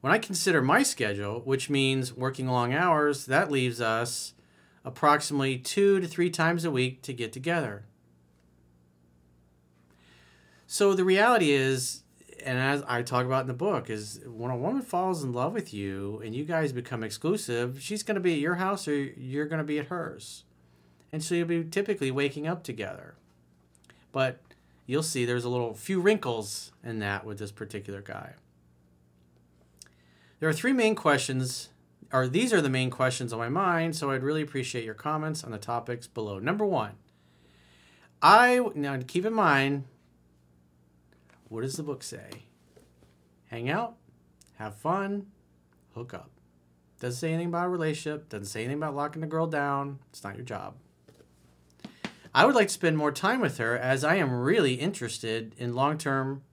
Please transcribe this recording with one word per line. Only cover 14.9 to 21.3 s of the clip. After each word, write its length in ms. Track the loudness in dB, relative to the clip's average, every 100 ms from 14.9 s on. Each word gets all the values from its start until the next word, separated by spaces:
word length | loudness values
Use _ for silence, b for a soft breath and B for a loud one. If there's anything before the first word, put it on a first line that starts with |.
| -2 0 -2
in 100 | -2
love 200 | -2 -2
with 200 | -2 -6
you 480 | -6 -6 -6 -6 -8
and 100 | -8
you 100 | -8
guys 280 | -2 0 0
become 320 | -2 -6 -6
exclusive, 760 | -6 -4 -2 -2 -2 -2 -2 -4
she's 220 | -8 -8
gonna 160 | -4 0
be 140 | 0
at 80 | 0
your 160 | 0 0
house 320 | -2 -2 -2
or 80 | -2
you're 500 | -2 -8 -6 -4 -2
gonna 160 | -2
be 160 | -2 -4
at 80 | -4
hers. 560 | -6 -8 -10 -16 -18 -20 b b b b b b
And 100 | -6
so 140 | -2